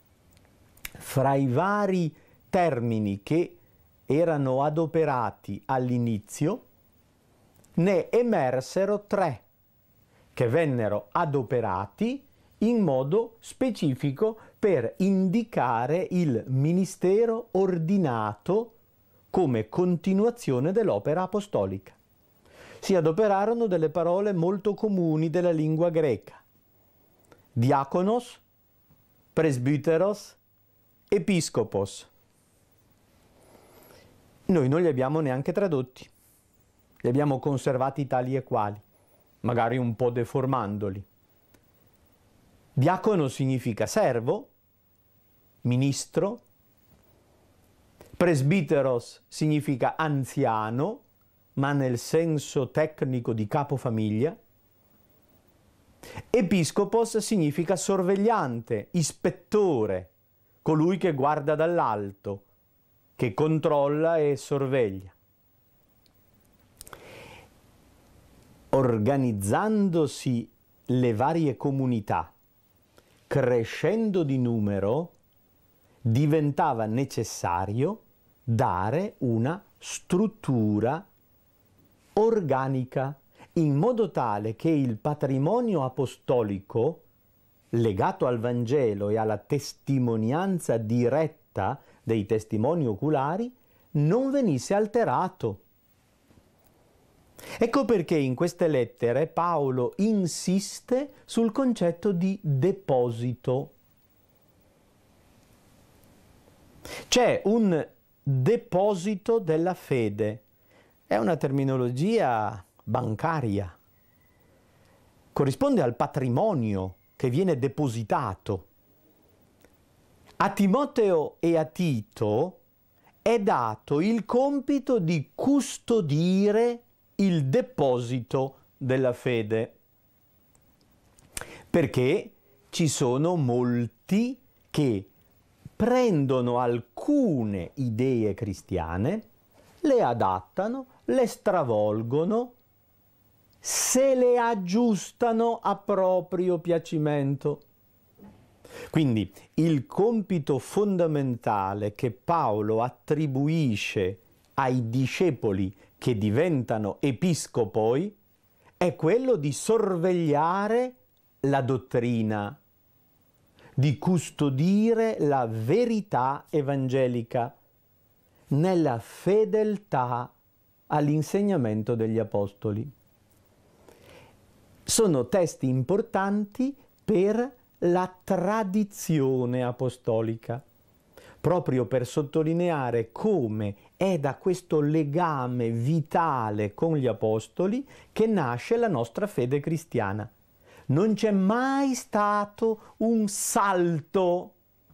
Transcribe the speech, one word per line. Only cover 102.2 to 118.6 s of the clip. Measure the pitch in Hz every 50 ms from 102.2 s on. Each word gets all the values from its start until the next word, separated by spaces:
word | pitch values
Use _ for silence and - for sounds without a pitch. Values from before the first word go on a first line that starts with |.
| 180 190 196 -
deposito. | - 156 139 131 135 185 190 196 - - 139 127 123 123 113 113 120 127 120 - - - 127 135 143 - - _ _ _ _ _ _ _ _ _ _ _ _ _ _ _ _ _ _ _ _ _ _ _ _ _ _ _ _ _ _ _ _ _ _ _ _ _ _ _ _ _ _ _ _ _ - - _ _ _ _ _ _ _ _ _ _ _ - - - - - - - - -
C'è | - 247 240 185 123 - -
un | 196 220 233 220 196 170 151 131 - - _ _ _ _ _ _
deposito | 143 135 131 127 165 226 233 - - - 180 196 214 208 175 165 214 214 185 - - 226 226
della | 190 160 156 160 165 180 180
fede. | - - - 143 123 113 107 101 104 107 104 107 113 - _ _ _ _ _ _ _ _ _ _ _ _
È | - -
una | 220 226 202 165
terminologia | 139 - 139 135 139 139 135 131 131 123 123 123 127 160 208 233 220 175 131 120 110 107 104 117 98 - _ _ _ _
bancaria. | - 107 127 117 110 110 - - 160 165 156 123 110 101 104 101 87 - _ _ _ _ _ _ _ _ _ _ _ _ _ _ _ _ _ _ _ _ _ _ _ _ _ _ _ _ _ _ _
Corrisponde | _ - 147 135 135 - 269 285 277 202 143
al | 120 113
patrimonio | - 85 - - 147 131 127 120 143 196 220 190 135 113 107 101 95 95 95 90 - _ _ _
che | - - 127
viene | 120 151 196 185 156 127
depositato. | 127 135 - - 151 131 110 117 110 - 185 165 135 104 92 - _ - 104 87